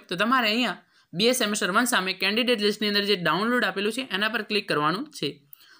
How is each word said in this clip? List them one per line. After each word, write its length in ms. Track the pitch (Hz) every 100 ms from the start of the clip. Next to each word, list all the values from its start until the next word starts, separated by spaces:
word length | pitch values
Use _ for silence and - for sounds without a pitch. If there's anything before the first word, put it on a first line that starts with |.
| -
તો 60 | 180
તમારે 260 | 220 262 220
અહીંયા 260 | 226 226 - _ _ _
બી 200 | 165 226
એ 20 | 247
સેમેસ્ટર 300 | 214 208 196 208
વન 140 | 247
સામે 180 | 208 185 185
કેન્ડિડેટ 380 | 190 220 247 226 208
લિસ્ટની 260 | 208 208
અંદર 120 | 202 202
જે 60 | 202
ડાઉનલોડ 400 | 160 170 220 247 214
આપેલું 240 | 202 208 240
છે, 60 | 262
એના 200 | 190 214
પર 80 | 226 208
ક્લિક 160 | 208 -
કરવાનું 340 | 147 151 185 302 -
છે. 100 | 143 - _ - - -